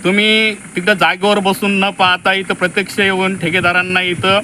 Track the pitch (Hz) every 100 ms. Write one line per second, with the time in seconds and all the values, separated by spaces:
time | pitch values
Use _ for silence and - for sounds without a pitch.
0 | 180 202 214 220 220 202 - - 180 196
1 | 170 185 202 208 196 190 202 196 196 190
2 | 185 180 190 190 185 190 180 208 190 -
3 | 196 190 190 190 165 180 175 180 180 185
4 | 180 170 190 196